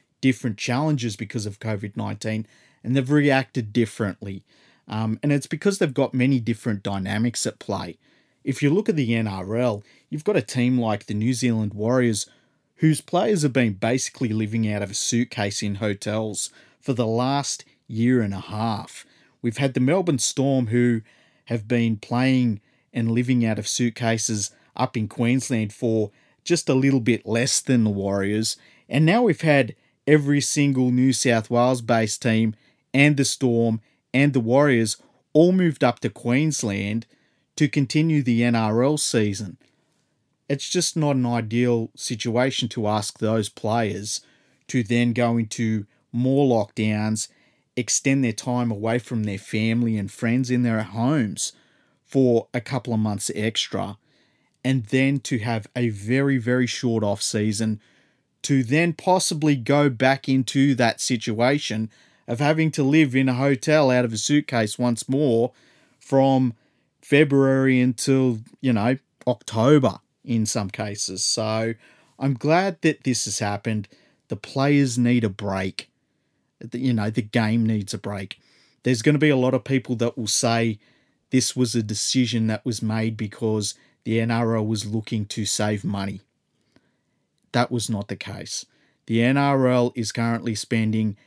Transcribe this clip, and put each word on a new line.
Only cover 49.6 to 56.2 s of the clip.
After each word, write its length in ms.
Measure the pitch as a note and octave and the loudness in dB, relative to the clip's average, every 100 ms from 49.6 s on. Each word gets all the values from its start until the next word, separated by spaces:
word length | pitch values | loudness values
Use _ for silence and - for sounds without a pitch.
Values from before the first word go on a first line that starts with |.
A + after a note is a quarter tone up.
| A2+ A#2 A#2 G#2+ | 0 0 0 -2
and 120 | G2+ | -4
friends 400 | - A#2 B2 B2 | -4 0 0 0
in 140 | B2 | 0
their 200 | A#2+ A2 | 0 0
homes 680 | G#2+ G#2+ A#2 D#3 G#2+ - - - _ _ _ _ _ | -4 -2 0 0 -2 -4 -8 -10 _ _ _ _ _
for 420 | C3+ B2+ A#2 - | 2 4 2 0
a 80 | B2 | -6
couple 320 | - C3 A#2+ | -4 -6 -2
of 80 | A2 | -2
months 280 | G#2+ G2+ - - | -2 -4 -6 -4
extra, 640 | A2 - - G2 G2 G#2+ _ _ _ _ _ _ | -4 -4 -6 -6 -8 -10 _ _ _ _ _ _
and 220 | C3 C3 G#2+ | -2 -2 0
then 340 | C3 C3+ C#3 | 0 2 0
to 180 | - B2+ | -4 -4
have 280 | A2+ A2+ - B2+ | -2 -4 -6 -4
a 140 | A#2+ | -4
very, 480 | G2+ G#2 C3 | -4 -2 0